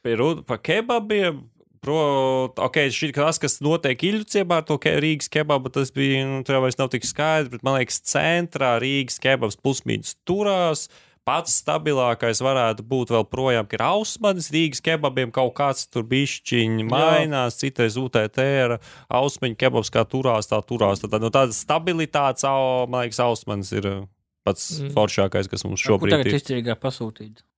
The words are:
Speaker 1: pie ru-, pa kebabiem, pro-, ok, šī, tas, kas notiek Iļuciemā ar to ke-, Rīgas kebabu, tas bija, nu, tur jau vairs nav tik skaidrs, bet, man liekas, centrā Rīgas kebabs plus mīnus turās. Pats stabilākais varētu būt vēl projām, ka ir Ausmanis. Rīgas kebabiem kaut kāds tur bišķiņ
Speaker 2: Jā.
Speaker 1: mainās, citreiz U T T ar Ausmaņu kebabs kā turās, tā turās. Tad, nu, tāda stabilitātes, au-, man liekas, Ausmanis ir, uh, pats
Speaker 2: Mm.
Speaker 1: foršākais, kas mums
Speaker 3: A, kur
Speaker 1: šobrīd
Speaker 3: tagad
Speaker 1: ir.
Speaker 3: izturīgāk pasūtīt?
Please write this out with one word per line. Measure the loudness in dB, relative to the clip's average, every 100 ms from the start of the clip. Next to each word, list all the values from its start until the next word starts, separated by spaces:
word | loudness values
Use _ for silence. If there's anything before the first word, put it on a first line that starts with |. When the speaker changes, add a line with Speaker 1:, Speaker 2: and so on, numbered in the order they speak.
Speaker 1:
pie | -2
ru-, | 0 2 0 -6
pa | -8
kebabiem, | -2 -2 0 -2 0 0 0 -4 -14 _ _ _
pro-, | -4 0 2 2 2 2 0
ok, | -2 0 2 0
šī, | 0 -4
tas, | 0 0 0
kas | -2 -2
notiek | 0 0 0 0
Iļuciemā | 0 -2 -2 -2 0 0
ar |
to | 0 0
ke-, | 2
Rīgas | 2 0 -2 -2
kebabu, | -2 2 0 0
tas | -4 -4
bija, | -2 0 0
nu, | -2 -4
tur | 0 0
jau |
vairs | 0 0
nav | -2
tik | -2
skaidrs, | -6 -2 0 0 0
bet, | -4 -2
man | 0
liekas, | 0 -4 -2
centrā | 0 2 0 -2 -2 2 2
Rīgas | 2 -2 -2 -2
kebabs | 0 2 0 -2
plus | -2 -2
mīnus | -2 -4 -4 -14
turās. | -4 -2 0 2 0 0 -6 -16 _ _
Pats | -2 -2 0
stabilākais | -2 0 -2 0 2 2 2 0 0
varētu | 0 2 2 0
būt | -2 -2 2
vēl | 2 2
projām, | 0 2 2 0
ka | -2
ir | 0
Ausmanis. | 0 -2 -2 0 0 -2
Rīgas | 0 0 0
kebabiem | -2 0 0 0 -2
kaut | 0 0
kāds | 2 -2 0 -4
tur | -6
bišķiņ | 0 0 0 -4 -2 0 2 0
Speaker 2:
Jā. | 0
Speaker 1:
mainās, | 2 4 4 2 0 -2 -2
citreiz | -6 0 0
U | 0 0
T | 2 2
T | 0
ar | 0 2 2 -2 -8 -20 -2
Ausmaņu | 0 0 0 -6
kebabs | 2 2 2 0
kā | 0
turās, | 2 0 2 0 0
tā | -2 -2
turās. | 2 2 2
Tad, | 0 -2
nu, | 2
tāda | 2 2
stabilitātes, | 0 -2 -2 0 -2 0 0 0 0
au-, | 0 0 2 0 0
man | -2 -4
liekas, | 0
Ausmanis | 0 0 -4 -6 -4
ir, | -4 -2
uh, | -4 -10 _ _ _
pats | -2 -2 -4 -8
Speaker 2:
Mm. | -4 0
Speaker 1:
foršākais, | 2 2 0 0 -4
kas | -6
mums | -6 -6
Speaker 3:
A, | 2
kur | 2
Speaker 1:
šobrīd | 4
Speaker 3:
tagad | 2 2
Speaker 1:
ir. | 0
Speaker 3:
izturīgāk | -2 -6 -4 -4
pasūtīt? | -6 -6 -10 -12 -20 -20 _